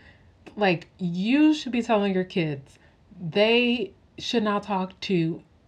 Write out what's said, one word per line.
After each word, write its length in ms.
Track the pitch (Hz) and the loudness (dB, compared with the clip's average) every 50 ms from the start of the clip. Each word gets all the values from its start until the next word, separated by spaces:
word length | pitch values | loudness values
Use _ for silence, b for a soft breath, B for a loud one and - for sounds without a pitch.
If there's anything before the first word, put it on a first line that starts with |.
| b b b b b b b _ - - - | b b b b b b b _ -20 -14 -4
like, 320 | 208 202 190 175 170 - _ _ | 0 2 2 2 0 -4 _ _
you 560 | - 190 175 170 180 190 226 262 302 302 311 302 | -8 -6 -6 -4 -2 0 2 4 4 4 4 4
should 200 | 302 - 247 247 | 2 -2 -4 -2
be 80 | 233 | -2
telling 320 | 220 - 226 202 202 202 190 | 0 0 0 2 2 0 0
your 100 | 185 185 | -2 -2
kids 560 | 185 - 190 160 156 143 135 - - - _ b b b b b _ - - | -2 -2 -2 -2 -2 -4 -8 -12 -20 -20 _ b b b b b _ -16 -12
they 720 | 180 160 - 202 214 226 233 240 247 240 240 247 196 - - _ _ _ - | -10 -4 0 2 4 4 4 4 4 2 0 -2 -4 -8 -10 _ _ _ -18
should 260 | - - - - 226 208 | -12 -8 -2 -2 0 0
not 200 | 214 208 208 208 | 0 -2 -2 -2
talk 360 | - 202 185 185 185 - - | -2 -4 -4 -4 -6 -8 -10
to 400 | - - 190 170 165 160 - - - _ _ _ _ | -4 0 0 0 0 0 -2 -6 -12 _ _ _ _